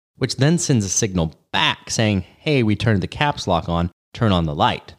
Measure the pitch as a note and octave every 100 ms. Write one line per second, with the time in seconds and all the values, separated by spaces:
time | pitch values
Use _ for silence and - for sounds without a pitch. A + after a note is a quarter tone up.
0 | _ - C3 - C#3+ E3+ - B2 F#2+ -
1 | A2 F2+ D#2 - _ G2+ D3+ - - -
2 | G#2+ G2 - _ D#3+ C#3 G#2+ G2+ A2+ G2+
3 | F2 - D3 - - E2+ E2 E2+ F2 -
4 | _ - A2+ F2+ D#2+ D2 A2+ F2+ -